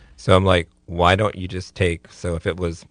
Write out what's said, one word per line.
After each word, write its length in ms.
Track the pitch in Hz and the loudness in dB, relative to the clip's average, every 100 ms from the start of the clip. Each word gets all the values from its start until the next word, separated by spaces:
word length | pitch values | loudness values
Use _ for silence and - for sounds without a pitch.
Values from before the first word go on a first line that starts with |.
| - - | -20 -8
So 160 | - | 2
I'm 120 | 92 95 | 4 4
like, 240 | 92 80 _ - | 2 0 _ -10
"Why 280 | 85 87 | 0 2
don't 200 | 95 104 - | 4 0 -4
you 100 | 90 | -10
just 280 | 92 - | -10 -10
take," 360 | - 92 85 - | -2 -2 -2 -10
so 260 | - 90 82 | -10 -6 -4
if 100 | - | -4
it 100 | 87 | -4
was, 300 | 87 82 - | -4 -8 -12